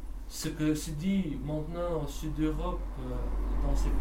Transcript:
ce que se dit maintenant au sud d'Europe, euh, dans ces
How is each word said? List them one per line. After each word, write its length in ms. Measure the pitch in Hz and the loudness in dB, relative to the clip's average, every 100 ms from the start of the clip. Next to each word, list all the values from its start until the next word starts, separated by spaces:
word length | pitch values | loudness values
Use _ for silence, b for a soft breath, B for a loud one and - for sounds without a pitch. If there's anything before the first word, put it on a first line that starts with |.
| - - - | -6 -8 -8
ce 220 | - 156 | -6 -4
que 260 | 147 156 147 | 0 2 2
se 160 | - | -2
dit 460 | 147 185 196 165 127 139 | -2 2 2 2 -2 -2
maintenant 580 | 156 156 170 175 160 | -2 -4 -2 -2 -2
au 40 | 139 | -2
sud 260 | - 156 143 | -4 -4 0
d'Europe, 460 | 156 156 175 - - - | 0 2 -2 -2 -4 -6
euh, 680 | 127 123 - - - - - | -4 -2 0 0 2 2 4
dans 80 | - | 4
ces 140 | 147 - | 4 4